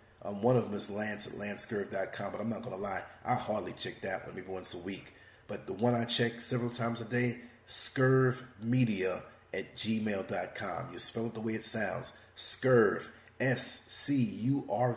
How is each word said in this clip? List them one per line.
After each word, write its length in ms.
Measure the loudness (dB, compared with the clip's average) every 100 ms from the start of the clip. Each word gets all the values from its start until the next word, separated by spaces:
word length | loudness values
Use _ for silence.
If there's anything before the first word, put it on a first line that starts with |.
| -20 -12
Um, 200 | -8 0
one 140 | 4 4
of 80 |
'em 100 | 2
is 160 | -2 -2
lance 360 | -2 -4 -4 -6
at 120 | -4
lance 280 | -6 -2 -2
scurv 240 | -2 -2
dot 220 | -4 -4
com, 200 | -4 -6
but 80 | -4
I'm 80 | -4
not 140 | -4
gonna 140 | -6 -6
lie, 260 | -4 -4 -8 -8
I 100 | -2
hardly 380 | -2 0 -4 -4
check 260 | -6 -6 -6
that 220 | -6 -6 -6
one, 80 |
maybe 140 | -10 -8
once 260 | -6 -4
a 40 | -4
week. 360 | -6 -8 -10 -20 -20 -18 -10
But 200 | -8 -8
the 60 |
one 220 | 0 2
I 100 | 2
check 360 | 2 0 0 0
several 300 | -2 0 -2
times 300 | -2 -2 -4
a 40 |
day, 340 | -2 0 0 -2 -10 -18 -2
scurvmedia 1500 | 2 2 4 6 6 6 2 -6 -6 0 4 4 2 0 -2 -8 -20 -6
at 240 | -6 -4 -4
gmail 520 | -2 0 0 -2 -2
dot 260 | -4 -4
com. 340 | -6 -6 -6 -6
You 80 | -2
spell 260 | 0 0 -4
it 80 |
the 60 | -4
way 140 | -4
it 100 | -2
sounds. 520 | 0 0 0 -2 -4 -6 -10 0
Scurv, 760 | 2 4 6 8 8 4 -4 -14 -16 -4
S 440 | 0 0 0 -2 0
C 260 | 0 2
U 500 | 2 2 0 0 0 0
R 240 | 2 2